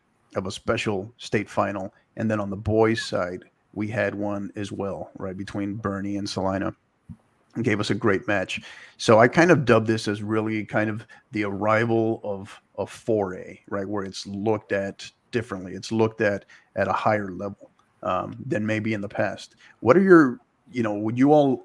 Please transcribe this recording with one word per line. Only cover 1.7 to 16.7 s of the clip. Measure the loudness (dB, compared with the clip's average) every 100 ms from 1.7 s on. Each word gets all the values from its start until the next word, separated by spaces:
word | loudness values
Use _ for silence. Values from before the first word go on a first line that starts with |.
| -4 -10 -16 _ -6
And | -2
then | -2
on | -4
the | -6 -2
boys' | 2 4 2
side, | -2 -4 -4 -8 -14 _ _
we | -8 -6
had | -2 -2
one | -2 -6 -6 -8 -8
as | -8
well, | -6 -6 -8 -12 -12
right, | -10 -10
between | -10 -6 -6 -6
Bernie | -6 -4 -6 -6
and | -6
Salina. | -4 -2 -2 -4 -8 _ _ -20 -20 _ _ _ -4
Gave | 0 0
us | 0
a |
great | 0 0 0 0
match. | -2 -2 -8 -12 -20 -20 -4
So | 6 8
I | 8
kind | 6 6
of | 6 6
dubbed | 4 4
this | 0 -2
as | -4
really | -2 -2 -2 -4
kind | -4 -2 -2
of | -4 -12 -20 _
the | -4
arrival | -4 -2 2 2 4 2 0 -2
of, | -6 -8 -10 -18 _ -8
of | -8
four | -8 -2 0 0 -4
A, | -12 -18 -10
right, | -8 -6
where | -6
it's | -6 -10 -12
looked | -4 -2 -2 -2
at | -6 -6 -10 -18 -20 _
differently. | -6 -6 -10 -10
It's | -12 -4
looked | 0 0 2
at | 0 0 -8 -20 _